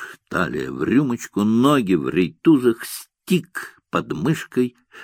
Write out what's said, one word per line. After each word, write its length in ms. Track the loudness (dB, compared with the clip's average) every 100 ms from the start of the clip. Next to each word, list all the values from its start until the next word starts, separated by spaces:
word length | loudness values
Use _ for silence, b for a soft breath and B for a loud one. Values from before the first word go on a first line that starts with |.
| -14 -18 _
талия 420 | -4 -4 -4 -6
в 140 | -4
рюмочку, 640 | 0 2 2 -2 -6 -2 2
ноги 480 | 4 4 2 2
в 160 | 0 0
рейтузах, 760 | 0 -2 0 4 4 4 0
стик 1000 | -6 -14 -16 _ -2 -2 -2 -12 -14 -18 _
под 220 | -6 -6
мышкой, 640 | -4 -2 -2 -2 -2 -2 -4 _ B